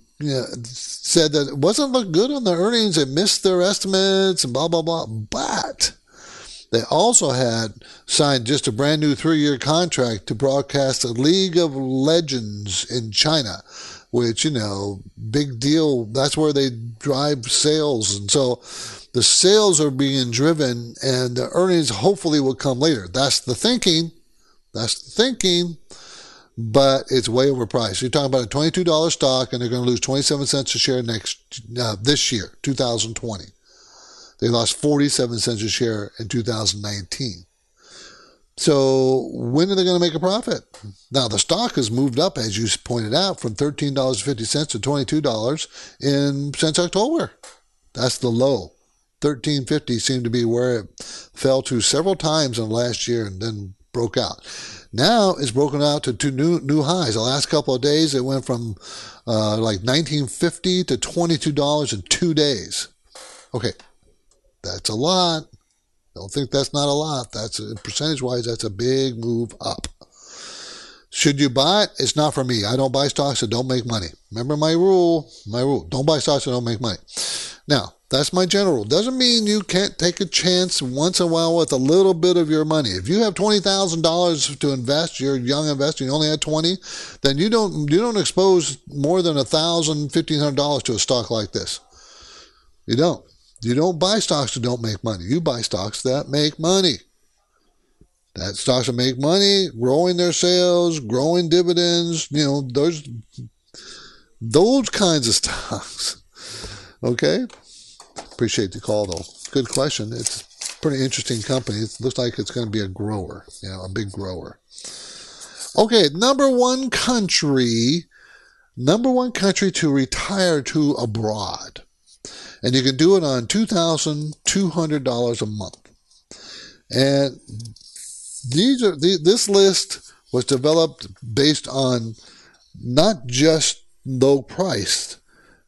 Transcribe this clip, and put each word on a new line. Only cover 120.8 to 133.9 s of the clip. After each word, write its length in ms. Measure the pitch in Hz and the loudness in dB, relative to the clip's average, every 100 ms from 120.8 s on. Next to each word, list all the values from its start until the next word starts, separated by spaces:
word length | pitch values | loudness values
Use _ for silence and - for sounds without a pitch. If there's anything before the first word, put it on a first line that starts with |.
| 147 | 2
abroad. 880 | 147 117 107 107 107 92 - - - - _ _ _ - - - - | 2 -2 -2 -2 -2 -6 -8 -14 -20 -20 _ _ _ -20 -18 -20 -6
And 140 | - 131 | 0 2
you 80 | |
can 140 | 131 131 | 2 4
do 180 | 160 196 | 6 6
it 80 | |
on 240 | 156 127 117 | 4 -2 -2
two 180 | 202 220 | -2 0
thousand 680 | 196 165 160 - 147 151 151 | 0 0 0 -2 -4 -6 -8
two 240 | - 196 190 | -2 0 0
hundred 360 | 160 160 151 131 | 0 -2 -2 -2
dollars 360 | 120 120 113 | 0 0 0
a 40 | 107 | -4
month. 320 | 107 98 - _ _ _ _ - - - - - - - | -6 -10 -12 _ _ _ _ -20 -20 -20 -20 -20 -20 -4
And 480 | 120 135 139 139 120 - 107 113 107 - - - - - - 127 | 2 4 4 0 -4 -16 -14 -14 -16 -20 -20 -18 -18 -18 -14 -4
these 340 | 135 233 262 | 2 2 4
are, 140 | 220 156 | 2 2
the, 200 | 165 190 | 2 4
this 240 | 156 233 - | 4 4 4
list 640 | 196 196 180 - - - - _ | 6 6 4 -2 -8 -16 -20 _
was 100 | 123 | -2
developed 640 | 120 135 139 165 160 - 101 - 120 | 0 2 4 4 2 -2 -18 -16 -6
based 360 | 113 143 147 - | 2 4 2 -2
on 460 | 135 131 123 113 110 - - - _ _ - | -2 0 0 -2 -12 -18 -20 -20 _ _ -14
not 440 | 113 127 185 185 120 | -2 4 4 2 -2
just 560 | 120 156 160 143 - - | 2 4 4 2 -4 -10